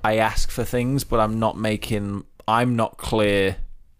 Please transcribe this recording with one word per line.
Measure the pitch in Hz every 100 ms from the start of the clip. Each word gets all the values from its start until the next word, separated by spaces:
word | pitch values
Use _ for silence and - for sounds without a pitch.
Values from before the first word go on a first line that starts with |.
I | 110 110
ask | 110 - -
for | -
things, | 113 123 123 139
but | - 117
I'm | 107 113
not | 110 -
making, | 107 107 - 107 101 98 - - -
I'm | 113 123 117
not | 113 -
clear. | - 113 104 101 95 92 - - -